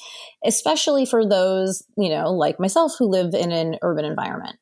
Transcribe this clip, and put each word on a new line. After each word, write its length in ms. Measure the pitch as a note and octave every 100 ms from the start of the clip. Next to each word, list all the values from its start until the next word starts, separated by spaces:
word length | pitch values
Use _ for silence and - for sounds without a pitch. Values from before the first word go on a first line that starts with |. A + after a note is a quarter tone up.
| - - - _
especially 640 | G#3+ G#3+ - D#4 - C#4+ C4
for 200 | A#3 A3
those, 580 | G3 F#3 F#3+ F#3+ F#3+ - -
you 120 | F#3+
know, 240 | D3+ D#3+
like 260 | F#3 D3+ D3+
myself, 340 | F#3+ D#4+ D#4+ -
who 60 | A3+
live 260 | F#3 F3+
in 200 | F#3+ F3
an 240 | E3+ D#3+ D#3+
urban 220 | F3 D#3
environment, 540 | D3+ - - - - -